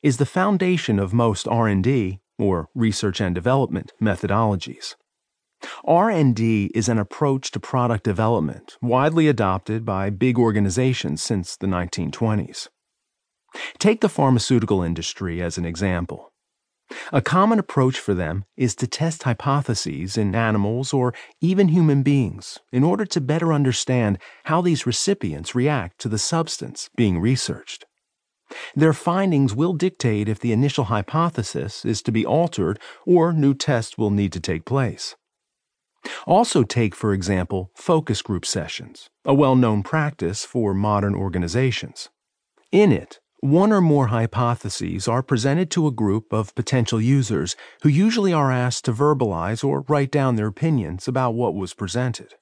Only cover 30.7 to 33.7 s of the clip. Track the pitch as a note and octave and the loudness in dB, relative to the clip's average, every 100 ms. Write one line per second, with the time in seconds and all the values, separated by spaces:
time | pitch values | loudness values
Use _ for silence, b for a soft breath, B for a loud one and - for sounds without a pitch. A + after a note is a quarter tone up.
30.7 | - G#2+ G#2+ G2 D#3 E3+ D#3+ G#2+ C#2 C#2+ | 0 -2 -2 -2 -2 -2 -2 -6 -6 -8
31.7 | - - G#2+ - A2 - C#3+ E3+ - G2 | -8 -4 -4 -2 -2 0 0 0 -2 -2
32.7 | G#2+ B B B F3 E3 D#3+ C#3 C3+ - | -4 B B B 4 4 4 2 2 0